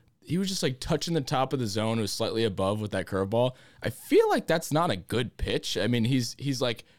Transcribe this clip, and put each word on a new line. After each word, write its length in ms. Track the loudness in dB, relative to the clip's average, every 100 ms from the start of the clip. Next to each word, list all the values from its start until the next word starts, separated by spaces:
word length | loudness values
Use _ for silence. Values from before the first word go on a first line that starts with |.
| _ _
He 140 | -4 -2
was 100 | -2
just, 140 | -2
like, 160 | -2 -4
touching 360 | -2 -2 0
the 60 | -2
top 320 | 0 0 0
of 60 | 0
the 80 | -2
zone. 320 | 0 0 0
It 40 |
was 100 | -2
slightly 320 | -2 -2 2
above 360 | 0 2 0 0
with 120 | -2
that 140 | -4 -2
curveball. 480 | -2 0 2 0 -2 -20 -8
I 80 | -8
feel 380 | -6 2 4 6
like 180 | 2 2
that's 260 | 0 2
not 160 | 0 2
a 60 |
good 420 | -2 -2 -2 -2 -4
pitch. 400 | -2 -2 -2 -2
I 120 | 2
mean, 160 | 2
he's, 320 | 2 2 0 -4
he's, 240 | -4 0
like, 220 | -2 -2 -10